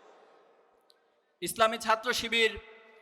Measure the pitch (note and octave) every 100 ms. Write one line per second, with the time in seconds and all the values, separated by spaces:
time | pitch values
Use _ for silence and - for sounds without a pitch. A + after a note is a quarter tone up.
0 | - - - _ _ _ _ _ _ _
1 | _ _ _ _ F3 A3 A3+ A3+ A3+ A3
2 | A#3+ - A#3 A#3 A3 G3+ - - - -